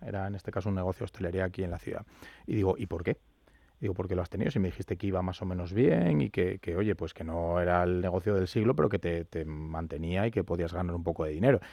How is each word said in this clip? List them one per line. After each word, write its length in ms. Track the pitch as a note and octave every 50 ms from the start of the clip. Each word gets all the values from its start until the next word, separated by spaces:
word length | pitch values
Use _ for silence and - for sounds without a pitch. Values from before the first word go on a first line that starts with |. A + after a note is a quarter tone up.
| -
Era 200 | G#2+ G2+ G2 G2
en 60 | G2+ G2+
este 160 | F#2 - -
caso 180 | - G2+ F#2 G#2+
un 60 | G2
negocio 240 | F#2+ F2+ F#2 F#2 -
de 40 | -
hostelería 400 | - - - F#2 F2 F2+ F#2 F#2
aquí 180 | F#2 F2+ F#2+ F#2
en 60 | F2
la 60 | E2+ E2
ciudad. 240 | - - - - - - - - - - - - -
Y 80 | - -
digo, 200 | A2 F#2+ F#2 F#2 -
"¿Y 60 | G#2+
por 160 | F2+ E2+ E2 F2
qué?". 140 | A2 B2 - _ _ _ _ _ _ - _ _ _ _ -
Digo, 140 | - G2+ F#2
"¿Por 140 | G2 F#2+
qué 80 | F#2 F#2+
lo 60 | F2+
has 80 | F2 -
tenido? 220 | - F#2 A2+ -
Si 80 | - A2
me 100 | F#2+ F2+
dijiste 280 | - - F#2+ - G2
que 100 | F2+ -
iba 140 | G2 F#2 F#2
más 200 | F2+ F#2 F2+ -
o 40 | G2
menos 280 | F#2 F2+ F2+ F2 F2 F#2
bien 480 | G#2+ B2+ - E3 E3+ F3+ E3+ D#3 D3+
y 80 | C3+ G#2
que, 300 | - G2+ F2+ F#2 F#2+ F#2
que, 160 | - F2 E2
oye, 200 | F2+ G#2+ G#2+ F#2+
pues 180 | - E2+ D#2+ -
que 100 | - E2
no 360 | D#2+ E2 E2+ E2+ E2+ E2+ F2+
era 240 | F2 F2 F2 F2 F2
el 180 | F2+ F2+ F2+
negocio 320 | F2+ F#2 F2 F#2+ - G#2 G2+
del 120 | F#2+ F#2
siglo, 280 | F2 - A#2 G#2 A#2 C3+
pero 140 | D3+ - -
que 100 | - F#2+
te, 260 | - E2+ E2+ E2+ E2
te 200 | - - E2 D#2
mantenía 800 | D#2 D2+ D2+ D#2 D#2 D#2+ D#2+ E2 D#2+ C#2+ D2+ D#2+ E2 F2+ F#2+ G#2
y 40 | A#2
que 120 | A2+ G#2 F2
podías 300 | - F2 E2+ E2+ D#2+ F2
ganar 220 | F2 F2+ F2 E2+
un 80 | F2 E2
poco 220 | - D#2+ - E2
de 60 | D#2
dinero". 280 | D2+ D#2+ G#2 C3+ C3 F#2+ - -